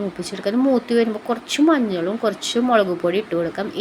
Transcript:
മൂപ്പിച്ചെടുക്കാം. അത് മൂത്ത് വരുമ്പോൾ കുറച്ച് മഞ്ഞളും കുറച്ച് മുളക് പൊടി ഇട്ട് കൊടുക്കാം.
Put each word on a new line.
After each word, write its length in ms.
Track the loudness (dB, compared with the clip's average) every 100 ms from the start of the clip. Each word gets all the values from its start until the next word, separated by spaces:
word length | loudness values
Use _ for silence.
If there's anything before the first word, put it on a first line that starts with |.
മൂപ്പിച്ചെടുക്കാം. 500 | -4 -6 -10 -6 -2
അത് 80 | 2 2
മൂത്ത് 260 | 2 2 2
വരുമ്പോൾ 240 | 2 -2 -4
കുറച്ച് 320 | -6 -4 2 4
മഞ്ഞളും 460 | 4 2 0 -2 -2
കുറച്ച് 360 | -2 -2 -4 0 4
മുളക് 240 | 4 4 0
പൊടി 160 | 0 -2
ഇട്ട് 120 | -2 -2
കൊടുക്കാം. 280 | -4 -4 -8 -2